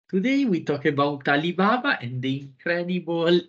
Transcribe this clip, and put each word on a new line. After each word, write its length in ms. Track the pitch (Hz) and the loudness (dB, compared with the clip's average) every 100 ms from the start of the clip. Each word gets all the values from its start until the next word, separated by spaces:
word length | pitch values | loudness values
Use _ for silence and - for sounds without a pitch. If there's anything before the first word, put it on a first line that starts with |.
| - | -4
Today, 360 | 190 233 277 | -2 2 2
we 180 | 262 165 | 2 0
talk 220 | 139 139 | 0 0
about 420 | 160 139 143 143 151 | 0 2 0 0 0
Alibaba 720 | 143 175 170 202 247 277 - | 2 0 2 2 2 0 -4
and 200 | 120 127 | -4 -6
the 180 | 135 139 | -4 -6
incredible, 1000 | 139 - 170 175 175 180 160 170 165 175 | -8 -10 -4 -4 -2 -4 -4 0 2 2